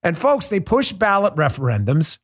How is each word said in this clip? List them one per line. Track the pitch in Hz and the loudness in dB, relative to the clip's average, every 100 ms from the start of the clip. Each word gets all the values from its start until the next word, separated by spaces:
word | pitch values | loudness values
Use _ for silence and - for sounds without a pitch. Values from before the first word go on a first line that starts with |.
And | 180 165 | -2 0
folks, | 269 285 - | 0 0 0
they | 202 | -2
pushed | - 247 269 190 | 0 0 0 0
ballot | 208 196 202 175 | 0 2 0 0
referendums | 147 - 131 107 101 143 156 - | -2 0 -2 0 0 0 0 -4